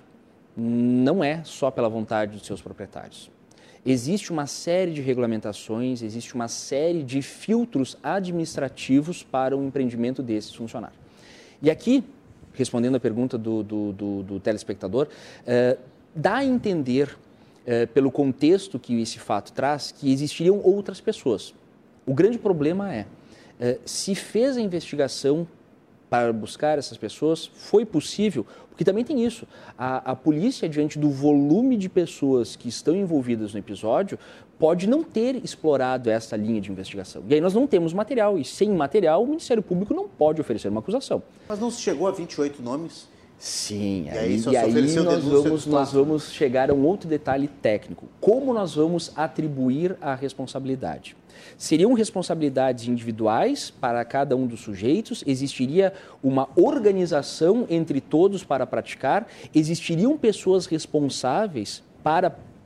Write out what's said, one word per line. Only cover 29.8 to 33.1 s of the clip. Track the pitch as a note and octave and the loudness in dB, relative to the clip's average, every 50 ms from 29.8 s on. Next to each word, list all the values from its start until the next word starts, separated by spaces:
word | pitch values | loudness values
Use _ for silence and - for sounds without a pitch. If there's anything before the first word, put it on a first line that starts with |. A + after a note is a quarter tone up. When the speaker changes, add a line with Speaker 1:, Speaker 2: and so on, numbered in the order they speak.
| B2 B2+ C3 B2+ - B2+ C3 | -6 -4 -4 -4 -4 -6 -6
Speaker 1:
a | |
polícia, | - - D#3 D3+ D3 F#3 B3+ C4 - - E3 | 0 0 0 2 2 0 0 0 -2 -4 -2
diante | D3 D3+ D3+ D3+ - D3 | 0 0 0 0 0 0
do | D3 D3 | 0 0
volume | C#3 C3 C#3 D3 D3 C#3+ C#3+ C#3+ D#3+ G#3 B3+ C4+ B3+ G#3+ | 2 2 4 4 6 6 6 6 4 4 4 4 2 0
de | F#3 F#3 | -2 0
pessoas | - F#3+ E3+ - - - C#3+ C3+ C3+ B2 A#2 - - | 0 0 0 -2 -2 -2 0 2 4 2 2 0 -6
que | - - A#2+ | -10 -10 -10
estão | A2+ - - D3+ D#3+ | -10 -2 0 0 2
envolvidas | G3 G3+ E3+ | 2 0 0